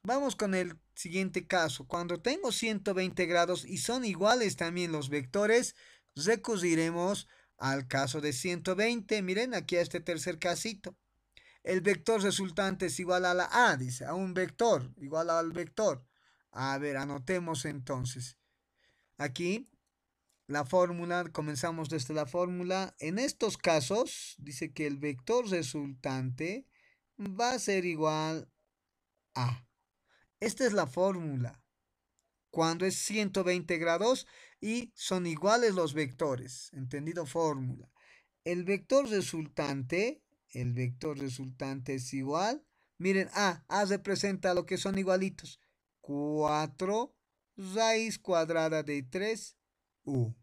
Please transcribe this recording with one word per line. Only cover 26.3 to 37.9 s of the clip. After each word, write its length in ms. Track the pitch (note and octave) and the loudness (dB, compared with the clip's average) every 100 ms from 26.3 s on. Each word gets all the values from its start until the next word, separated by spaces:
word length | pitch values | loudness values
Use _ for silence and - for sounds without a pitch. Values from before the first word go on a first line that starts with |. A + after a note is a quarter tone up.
| B2+ D#3+ A3 - _ _ _ _ - | -4 -4 -6 -10 _ _ _ _ -10
va 320 | G3+ F#3+ A#3+ | -10 -2 0
a 80 | B3+ | 0
ser 240 | G3+ F#3+ | 0 2
igual 680 | F3+ D#3 D#3 D#3 D#3 D#3+ - _ _ _ _ _ _ _ _ - | 2 0 0 2 0 -4 -8 _ _ _ _ _ _ _ _ -2
a. 300 | B2 A#2+ - _ _ _ _ _ _ _ | -2 -2 -10 _ _ _ _ _ _ _
Esta 280 | A3 - B3+ | -4 2 2
es 60 | |
la 120 | G3+ D3+ | 4 0
fórmula. 760 | D3 F#3+ F#3 D#3+ C3+ A#2+ - _ _ _ _ _ _ _ _ _ | 2 2 2 -2 -2 -4 -6 _ _ _ _ _ _ _ _ _
Cuando 340 | - E3 E3 F#3+ | 0 2 2 0
es 100 | - | -2
ciento 480 | - G#3 G#3 G3 | -2 -2 0 2
veinte 360 | F3+ F3+ E3 E3+ | 2 2 0 0
grados 480 | E3+ E3+ A3 C4 - - - _ | 2 4 4 2 -2 -20 -20 _
y 320 | G#3 A#3 A#3+ - | -4 -4 -4 -10
son 300 | - F#3 F3 | -2 0 0
iguales 480 | D#3+ F#3 A3+ A#3 | 0 4 6 6
los 220 | F#3+ E3 D3 | 4 0 0
vectores. 720 | C#3+ - D#3+ B2+ C3+ - - | -2 0 -2 -2 -6 -14 -14
¿Entendido? 520 | C#3 C3 C#3+ D3+ F3 D3 | -10 -8 -6 -6 -6 -4
Fórmula. 640 | E3 D#3+ C#3 C3 - - | 0 0 0 -4 -6 -12